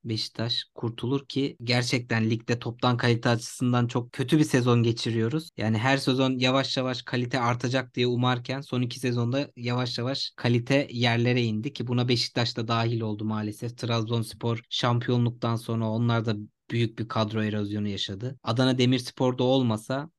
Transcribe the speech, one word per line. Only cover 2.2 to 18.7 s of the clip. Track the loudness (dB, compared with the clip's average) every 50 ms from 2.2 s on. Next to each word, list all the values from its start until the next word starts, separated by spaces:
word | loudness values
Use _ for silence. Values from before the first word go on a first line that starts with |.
| 2 2
ligde | 0 -2 0 -2 -2 -2
toptan | -2 -8 -4 0 2 2 2
kalite | 4 4 4 2 4 4 2
açısından | 2 2 0 -10 -6 -2 0 2 2 2 2
çok | 2 0 -4 -4 -4
kötü | -6 -6 0 2 4 4
bir | 4
sezon | 4 4 4 6 6 4 6
geçiriyoruz. | 4 2 0 0 -2 -2 0 0 0 0 -2 -4 -6 -6 _
Yani | -4 0 0 0 2
her | 4 2 2
sezon | 2 2 0 2 2 2 2 2 2
yavaş | 2 2 2 2 0 0 -2
yavaş | -4 -2 -2 -4 -6
kalite | -6 -4 -4 -4 -2 -2 -2 0
artacak | 0 0 0 0 -2 -2 -2 -2 -2 -4 _
diye | -2 0
umarken | 0 2 2 2 2 0 0 -4 -6 -8 -8
son | -6 -4 -2 -2
iki | -2 -2 -4 -4
sezonda | -2 -2 0 0 0 0 0 -2 -4 -4 _
yavaş | -8 -6 -4 -2 -2 -2 -4 -4 -4
yavaş | -4 -4 -4 -4 -6 -8 _
kalite | -2 0 2 2 2 2 2 2 2 2 0
yerlere | -2 0 2 2 2 2 2 2 2 2
indi | 2 0 0 -2 -4 -6
ki | -6 -6 -4
buna | -2 0 0 2 2
Beşiktaş | 2 0 0 -2 _ -2 -2 -2 -2
da | -6 -4 -2
dahil | 0 0 0 0 -2 -2
oldu | -2 -4 -4 -4 -4
maalesef. | -4 -2 -2 -4 -6 -8 -8 -10 -10 -8
Trabzonspor | -6 -4 -2 -2 -2 -2 -2 -2 -2 -2 -4 -8 -6 -4 -2 -2 -4 -6 _
şampiyonluktan | -4 -2 0 2 2 2 2 2 2 2 2 0 0 -2 -2 -2 -2
sonra | -2 -4 -4 -4 -2 -2 -2
onlar | 0 0 2 2 2 2 2
da | 0 -2 -4 -6 -12 _ _ _ _
büyük | -2 0 0 0 -2 -8
bir | -8 -4
kadro | 0 0 0 0 0 -2
erozyonu | -2 0 -2 -2 -4 -4 -4 -4 -4 -4
yaşadı. | -4 -6 -6 -8 -8 -8 -8 -10 -10 -8
Adana | -4 -2 2 2 4 4